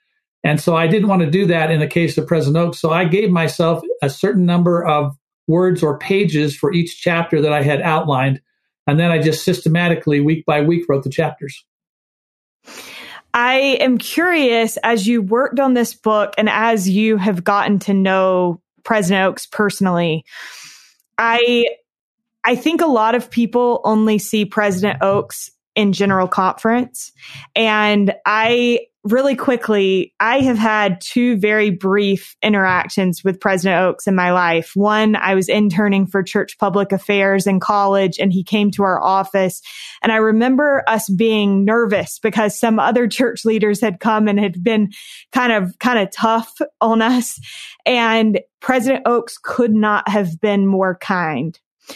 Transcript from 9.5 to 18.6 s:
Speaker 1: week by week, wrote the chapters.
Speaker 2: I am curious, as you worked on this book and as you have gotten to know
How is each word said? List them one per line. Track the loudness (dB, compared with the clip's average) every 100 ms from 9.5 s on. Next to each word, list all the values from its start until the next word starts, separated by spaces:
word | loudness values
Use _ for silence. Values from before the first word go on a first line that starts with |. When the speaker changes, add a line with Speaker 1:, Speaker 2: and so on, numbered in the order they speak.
| -2 0 0 2 0 0 2
Speaker 1:
week | 2 0
by | 0 0
week, | 0 0 0
wrote | -2
the | -2
chapters. | -2 -4 -6 -16 -18 _ _ _ _ _ _ _ _ _ _ -20 -20 -20 -20 -18 -20 -6
Speaker 2:
I | -2 0 2 2 2
am | 2 0
curious, | -2 -2 0 2 2 2 0 -2
as | -2 0 2
you | 0
worked | 0 0 0 0
on | 2
this | 2 0
book | -2 0 0 0 0
and | 0
as | 2 0 0 0
you | 2 2 2
have | 0 -2
gotten | 0 0 2 0
to | 0
know | 0 2 2 2 2 0 -2